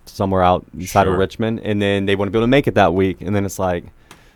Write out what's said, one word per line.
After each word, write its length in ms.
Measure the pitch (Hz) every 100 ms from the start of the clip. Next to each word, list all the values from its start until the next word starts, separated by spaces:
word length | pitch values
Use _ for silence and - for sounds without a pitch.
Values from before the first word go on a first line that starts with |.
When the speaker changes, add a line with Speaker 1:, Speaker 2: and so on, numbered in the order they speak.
Speaker 1:
somewhere 380 | - - 98 95
outside 640 | 90 90 - - 90 104 95
of 60 |
Speaker 2:
Sure. 60 | 92
Speaker 1:
Richmond, 420 | 95 - 113 113
and 180 | 101 104
then 260 | 101 101 98
they 100 | 98
wouldn't 160 | 98
be 60 | 104
able 40 | 117
to 40 |
make 160 | 139 143
it 80 |
that 200 | 101 95
week. 240 | 90 95 87
And 140 | 87
then 100 | 104
it's 140 | 98 -
like, 240 | 95 87 - - - - _